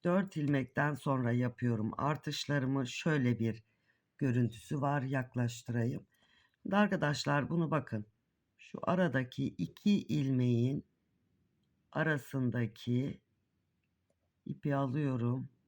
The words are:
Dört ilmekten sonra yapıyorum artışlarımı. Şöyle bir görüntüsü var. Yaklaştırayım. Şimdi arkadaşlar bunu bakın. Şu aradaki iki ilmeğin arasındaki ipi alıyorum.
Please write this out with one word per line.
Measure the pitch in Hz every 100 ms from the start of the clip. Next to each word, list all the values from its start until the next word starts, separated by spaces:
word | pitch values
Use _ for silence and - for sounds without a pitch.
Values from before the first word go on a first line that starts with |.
Dört | 175 180 196 160
ilmekten | 147 139 127 - 147
sonra | 143 - 135 120
yapıyorum | 120 123 123 123 113 107 -
artışlarımı. | 139 151 - 143 - 143 131 139 123
Şöyle | - 170 151 123 120
bir | 113 113 _ _ _ _ _ _
görüntüsü | 139 120 120 117 - 147
var. | 139 143
Yaklaştırayım. | 131 139 123 123 120 117 - 120 117 143 - _ _ _ _ _
Şimdi | - 196
arkadaşlar | 208 175 147 143 - 143 120
bunu | 135 160
bakın. | 151 123 113 104 _ _ _ _ _
Şu | - -
aradaki | - 180 175 131 123 - 139
iki | - 175 - 208
ilmeğin | 202 - 151 135 127 123 117 123 143 - _ _ _ _ _ _ _ _ _ _
arasındaki | 143 160 151 - 135 127 120 117 - - 120 139 - _ _ _ _ _ _ _ _ _ _ _ _
ipi | - 143 147
alıyorum. | 139 139 131 143 127 120 127 131 _